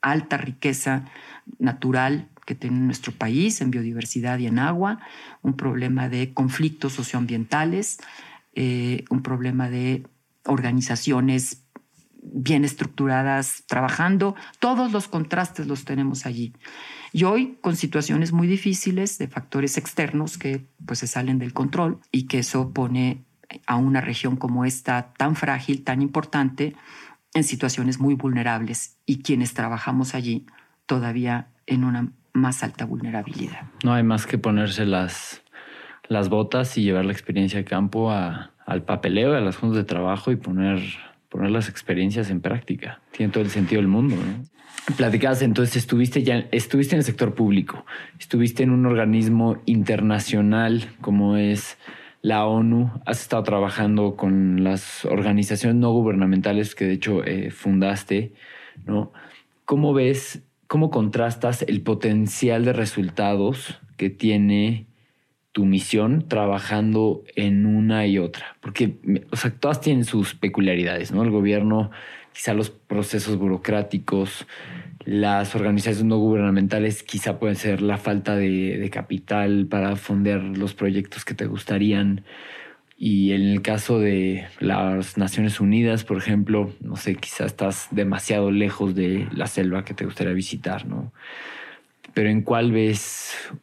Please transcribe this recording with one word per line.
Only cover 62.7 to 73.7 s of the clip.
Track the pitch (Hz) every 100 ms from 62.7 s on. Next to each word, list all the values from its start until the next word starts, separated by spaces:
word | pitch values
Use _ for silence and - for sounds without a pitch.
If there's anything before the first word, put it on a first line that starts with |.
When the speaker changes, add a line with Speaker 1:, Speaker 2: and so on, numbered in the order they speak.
Speaker 2:
resultados | 120 104 - 95 82 101 101 101 131 - - - -
que | 95
tiene | 98 110 107 101 101 107 113 107 _ _ _ _ _ _
tu | - 98
misión | 95 - 107 107 151 -
trabajando | 110 101 98 - 107 107 107 110 - - -
en | 101 101 107
una | 107 110 110 104
y | 98
otra? | 85 - - -
Porque, | - 101 113 - - 98 -
o | 117
sea, | 123
todas | - 143 151
tienen | - 135 117
sus | 110 98
peculiaridades, | - 101 95 98 87 87 87 -
¿no? | 95
El | 117
gobierno, | 107 101 104 107 107 107 - - - -
quizá | - -
los | 107 104
procesos | - _ 104 101 107 104 101
burocráticos, | 98 92 -